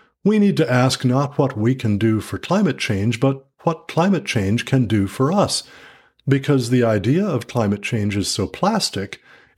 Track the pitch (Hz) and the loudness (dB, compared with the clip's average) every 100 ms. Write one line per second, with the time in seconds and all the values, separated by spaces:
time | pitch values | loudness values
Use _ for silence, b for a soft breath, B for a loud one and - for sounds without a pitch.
0 | B _ 196 214 202 160 139 127 131 - | B _ 0 4 4 2 2 2 2 2
1 | 123 131 127 - 139 107 113 131 110 101 | 0 0 0 0 -2 0 0 0 0 2
2 | 113 110 - 95 - 185 185 135 - 98 | 2 0 -2 -8 -2 0 0 -2 -4 -2
3 | 110 113 135 135 - _ 165 160 - - | -2 0 0 -2 -8 _ -4 -4 -4 0
4 | 185 180 - 113 98 117 - 135 113 110 | 2 0 0 -2 0 -2 0 0 2 0
5 | 98 - 135 202 151 - B B B B | 0 0 0 2 0 -2 B B B B
6 | B B - 139 135 139 117 127 113 107 | B B 0 0 2 0 2 2 2 2
7 | 98 160 208 131 - 123 104 101 - 117 | 0 0 0 -4 -4 -2 0 -2 -2 -4
8 | 104 101 92 - 92 - 185 220 - 104 | -2 -2 -4 -4 -6 -2 -2 -2 -4 -6
9 | 98 - b b b | -10 -12 b b b